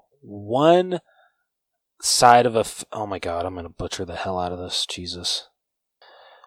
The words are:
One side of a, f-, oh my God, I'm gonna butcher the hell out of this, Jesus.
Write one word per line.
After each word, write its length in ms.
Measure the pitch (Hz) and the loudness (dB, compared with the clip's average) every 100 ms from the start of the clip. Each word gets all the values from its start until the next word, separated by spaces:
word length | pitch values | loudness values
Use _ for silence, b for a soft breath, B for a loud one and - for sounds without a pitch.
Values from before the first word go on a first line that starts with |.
| _ _ | _ _
One 800 | 120 101 104 123 156 175 185 175 - _ _ _ _ _ _ _ _ _ | -18 -16 -4 2 6 6 4 -4 -8 _ _ _ _ _ _ _ _ _
side 440 | - - 123 120 120 | -2 4 8 8 6
of 120 | 113 | 2
a, 20 | |
f-, 240 | 107 - - | -2 -6 -12
oh 160 | 110 107 | -10 -8
my 120 | 92 | -6
God, 260 | 87 85 90 | -6 -6 -6
I'm 100 | 92 | -8
gonna 140 | 85 | -12
butcher 340 | - 90 - | -10 -10 -8
the 140 | 87 87 | -8 -8
hell 200 | 98 92 | -6 -4
out 140 | 87 | -4
of 80 | 90 | -6
this, 260 | 90 - - | -8 -6 -6
Jesus. 640 | - 87 87 87 - - _ _ _ _ _ b b b b | -8 -10 -8 -6 -6 -8 _ _ _ _ _ b b b b